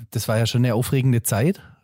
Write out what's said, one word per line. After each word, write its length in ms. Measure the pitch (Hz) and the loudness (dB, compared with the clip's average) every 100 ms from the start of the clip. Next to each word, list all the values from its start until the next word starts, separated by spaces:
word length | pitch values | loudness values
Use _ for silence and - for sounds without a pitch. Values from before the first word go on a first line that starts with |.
| 113 | -10
das 160 | 113 - | -6 -2
war 100 | 113 | 0
ja 80 | 113 | 0
schon 200 | 120 123 | 2 2
eine 80 | 110 | 0
aufregende 480 | 123 139 131 117 | 0 0 2 0
Zeit. 380 | - 101 151 202 - - | 0 0 0 -2 -10 -20